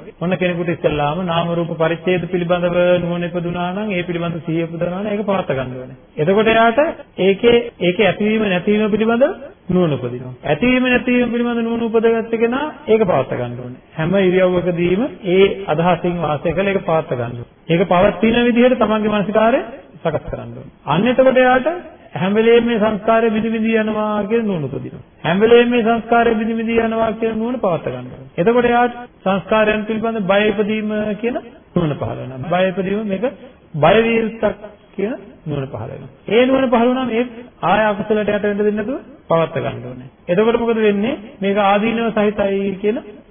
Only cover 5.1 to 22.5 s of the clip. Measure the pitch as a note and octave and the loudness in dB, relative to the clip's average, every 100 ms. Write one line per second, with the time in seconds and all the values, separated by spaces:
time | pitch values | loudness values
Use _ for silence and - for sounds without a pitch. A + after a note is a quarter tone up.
5.1 | G#3 G#3 F#3+ - C3+ B2+ B2+ B2+ - - | -4 -2 -2 -2 -4 -4 -8 -12 -16 -14
6.1 | - D3+ G3 A3 A3+ A#3 A3+ D#4+ - - | -4 2 4 4 4 4 4 0 -2 -12
7.1 | - F#3+ G3 A#3+ A#3 - - F3 F3+ G3 | 0 0 4 4 4 2 -2 -2 2 2
8.1 | E3 G#3 A3 G#3 F3+ F3 G#3 G#3+ G#3 A3 | 2 0 0 0 0 0 2 2 0 2
9.1 | A#3 D4 - - - - F3+ E3+ C3 A#2+ | 2 2 0 -12 -16 -2 2 2 0 -4
10.1 | B2 B2 B2+ - D3+ B3 B3+ B3+ B3 B3 | -8 -12 -10 -4 0 2 2 2 0 2
11.1 | B3 A#3+ A#3+ A#3+ A#3 A#3 A#3 A#3 A3+ A3+ | 0 0 -2 -2 -2 -2 -2 0 2 2
12.1 | A3+ G#3 A3 A#3 B3+ D4+ - - A3 G3 | 0 -2 0 0 0 -4 -8 0 2 4
13.1 | D3+ B2+ A#2+ B2 A#2+ B2 B2+ - - D#3+ | 2 0 -4 -6 -8 -12 -14 -16 -6 0
14.1 | G3 F#3+ F3+ F#3 F3+ F3 E3+ F3 F#3 C#4+ | 2 4 4 4 2 0 0 0 0 -2
15.1 | - F#3+ F#3 G3 - - D#3 F3 F3 F3+ | -4 0 4 4 2 -4 0 2 2 0
16.1 | F3 D3+ D3 F3 D#3 G3 F#3+ E3+ D#3+ D3 | -2 -2 -2 -2 -2 0 -2 0 -2 -2
17.1 | B2+ A#2+ A#2+ A#2 _ - E3+ F#3 F3+ G3+ | -6 -6 -8 -14 _ -2 0 2 4 4
18.1 | - A3 A#3+ A#3+ A#3 B3 B3 G#3+ G#3+ G#3+ | 2 2 4 2 4 4 4 2 0 0
19.1 | G#3 F#3+ G#3+ A3 C#4 - - - - E3+ | 0 0 2 2 2 -4 -14 -20 -6 -4
20.1 | D3 - B2 A#2 A#2+ C3 - - D#3 A#3 | -4 -6 -12 -12 -14 -18 -14 -2 0 2
21.1 | B3+ C4 B3+ B3+ B3+ C#4 F4+ - - - | 4 4 6 4 4 0 -4 -10 -20 -12
22.1 | - F#3 G#3 A3+ | -4 0 2 4